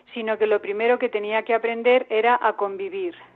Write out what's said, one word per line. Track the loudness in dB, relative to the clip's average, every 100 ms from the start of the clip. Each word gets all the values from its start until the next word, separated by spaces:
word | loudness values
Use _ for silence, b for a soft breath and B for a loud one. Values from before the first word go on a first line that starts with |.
| b -8
sino | -4 0
que | 2
lo | 0
primero | -2 -2 2 2
que | 0
tenía | -4 -2 -2
que | 0
aprender | 0 0 0 4 4 2
era | 0 2 2
a | 0
convivir | -2 -4 -4 -8 -6 -6 -8 -20